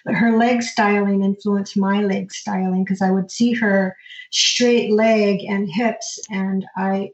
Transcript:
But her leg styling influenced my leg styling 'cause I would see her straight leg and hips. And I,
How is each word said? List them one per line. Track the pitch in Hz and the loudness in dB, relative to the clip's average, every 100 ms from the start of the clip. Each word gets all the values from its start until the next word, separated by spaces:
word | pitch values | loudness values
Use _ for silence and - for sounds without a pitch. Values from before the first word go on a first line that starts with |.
But | - | -6
her | 165 233 226 | 0 2 4
leg | 240 247 | 4 2
styling | 233 - 208 208 202 196 | -2 0 2 2 2 2
influenced | 196 196 208 202 196 202 | 0 0 0 -2 0 -2
my | 190 202 | 0 0
leg | 208 196 190 | 0 -2 -6
styling | - - 190 185 185 | -10 -6 -4 0 0
'cause | 190 185 | 0 0
I | 190 | 0
would | 190 185 | 0 -2
see | - 240 | 0 0
her | 233 220 196 190 - - - - | 2 2 2 0 -6 -20 -20 -8
straight | - - - 240 240 196 | -2 0 2 2 2 2
leg | 214 226 220 202 190 - | 2 4 4 2 0 -2
and | 196 202 | -4 -2
hips. | 170 233 - - - - | -2 -2 -4 -10 -14 -10
And | 196 190 196 190 - | -6 -2 -4 -6 -6
I, | 190 190 196 | -4 -2 -4